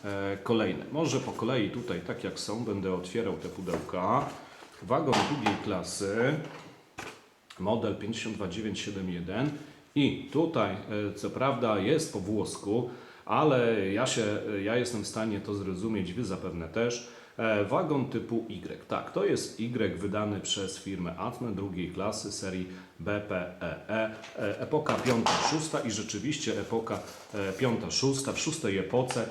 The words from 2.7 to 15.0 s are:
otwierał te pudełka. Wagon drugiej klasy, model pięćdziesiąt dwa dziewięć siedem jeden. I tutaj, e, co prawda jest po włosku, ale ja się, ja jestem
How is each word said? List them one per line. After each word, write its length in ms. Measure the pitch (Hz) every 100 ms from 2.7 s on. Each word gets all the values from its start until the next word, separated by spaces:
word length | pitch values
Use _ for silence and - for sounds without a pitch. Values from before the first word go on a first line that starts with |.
| 98 95
otwierał 400 | 92 90 117 113 85
te 120 | 90
pudełka. 800 | - 90 82 - 95 95 123 135 - - - - -
Wagon 320 | 95 131 143 110 -
drugiej 240 | 143 104 95
klasy, 760 | 110 95 85 - 98 107 127 156 156 - - - - - - - - _ _ -
model 360 | 92 113 107 98
pięćdziesiąt 400 | 104 113 113 95
dwa 120 | 95
dziewięć 320 | 90 107 92
siedem 300 | - 95 92
jeden. 420 | 87 87 101 147 147 - - - -
I 340 | 131 92 -
tutaj, 400 | 139 165 139 104
e, 420 | 98 - 104 101
co 160 | 92 104
prawda 500 | - 135 123 117 104
jest 340 | 98 156 -
po 60 | 107
włosku, 720 | 92 107 92 - 98 113 120 - - - -
ale 640 | 120 151 127 117 110 95
ja 180 | 101 117
się, 320 | 123 104 104 - 104
ja 120 | 101 120
jestem 280 | 120 113